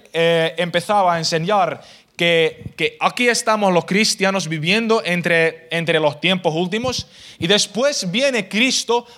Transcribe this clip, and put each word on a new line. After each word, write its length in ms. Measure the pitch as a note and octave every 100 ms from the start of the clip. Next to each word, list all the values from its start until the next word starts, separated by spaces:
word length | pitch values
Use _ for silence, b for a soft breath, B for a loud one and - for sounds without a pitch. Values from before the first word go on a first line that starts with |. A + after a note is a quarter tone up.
| -
eh, 400 | D#3+ E3 E3 D#3+ E3
empezaba 580 | F3 E3+ E3+ G#3 F#3 E3+
a 20 |
enseñar 640 | D#3+ E3 E3 G#3 E3+ C3 B B B -
que, 580 | F3 E3 D#3+ D#3+ - -
que 180 | D3+ -
aquí 280 | F#3 F3+ B3
estamos 460 | A3 A3+ G#3+ G3+
los 120 | F3 E3
cristianos 640 | F#3+ G#3+ - F#3+ G3 D#3
viviendo 560 | D#3+ D#3+ G#3 A3+ A3
entre, 640 | E3+ F3 F3 E3+ E3 D#3+ -
entre 280 | E3 E3 D#3+
los 200 | D#3 C#3+
tiempos 340 | E3+ F#3+ F3
últimos 540 | D#3 F3+ G#3+ B3+ A#3+ - B B B
y 80 | E3+
después 640 | G#3 - G3+ C#4 C#4+ F#3
viene 360 | G3 C#4 A#3+ F#3+
Cristo 600 | G3+ C4 B3+ - A#3+ A#3